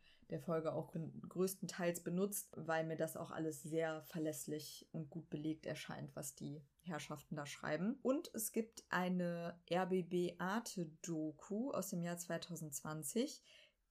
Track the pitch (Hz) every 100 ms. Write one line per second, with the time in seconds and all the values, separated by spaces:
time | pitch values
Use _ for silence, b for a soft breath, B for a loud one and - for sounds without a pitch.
0 | b b b 160 143 160 156 151 143 170
1 | 147 - - 170 190 196 180 - 175 170
2 | - 175 202 202 - - 160 160 160 160
3 | 160 - 165 - 160 151 160 160 160 156
4 | 151 165 156 147 - 151 151 - - 165
5 | 147 165 151 151 156 156 - 147 - -
6 | 147 151 151 - 143 151 143 _ 180 147
7 | - 151 - 151 143 - 147 156 202 277
8 | 240 285 - 220 - 226 220 - - 180
9 | 180 180 175 170 170 175 - 175 185 185
10 | 170 180 175 - 180 220 233 190 156 160
11 | - 160 156 143 - 202 277 - 180 180
12 | 170 175 - 165 - 160 156 - 156 156
13 | 151 226 285 - - B B B _